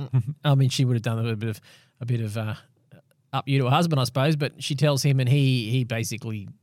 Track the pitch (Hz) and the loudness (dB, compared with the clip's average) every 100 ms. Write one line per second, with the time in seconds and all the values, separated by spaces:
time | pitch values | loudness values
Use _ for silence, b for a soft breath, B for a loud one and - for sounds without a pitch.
0 | 139 131 - - 147 139 131 - 127 123 | -2 0 0 -2 2 4 4 2 2 0
1 | 113 113 117 107 113 104 - B B B | -2 -2 -2 -2 -4 -6 -12 B B B
2 | 120 120 110 110 110 104 - _ _ - | -4 -4 -4 -6 -6 -8 -14 _ _ -20
3 | _ _ _ 135 - 135 123 143 175 151 | _ _ _ -6 0 0 4 2 2 0
4 | 120 - 139 151 143 - - 135 151 139 | 0 0 0 0 -2 -6 -6 0 2 2
5 | 147 135 123 143 135 127 107 127 117 113 | 2 2 2 4 4 2 0 -2 -2 -4
6 | 107 107 113 107 95 - | -4 -8 -8 -8 -10 -16